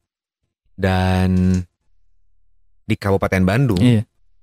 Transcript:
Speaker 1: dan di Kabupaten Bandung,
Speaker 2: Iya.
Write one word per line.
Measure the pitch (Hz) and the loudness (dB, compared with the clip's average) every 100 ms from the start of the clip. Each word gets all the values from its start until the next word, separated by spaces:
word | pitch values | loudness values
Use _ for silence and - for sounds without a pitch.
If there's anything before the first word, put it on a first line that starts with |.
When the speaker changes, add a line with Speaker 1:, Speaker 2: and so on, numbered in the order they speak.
| _ _ _ _ _ _ _ | _ _ _ _ _ _ _
Speaker 1:
dan | - 95 92 92 92 92 92 92 92 90 _ _ _ _ _ _ _ _ _ _ _ | -6 -2 0 0 0 0 0 0 -2 -4 _ _ _ _ _ _ _ _ _ _ _
di | - | -8
Kabupaten | 110 101 98 101 95 | -4 -2 -2 0 0
Bandung, | 92 113 135 90 | 0 0 0 2
Speaker 2:
Iya. | 123 110 - _ _ _ | 2 2 -2 _ _ _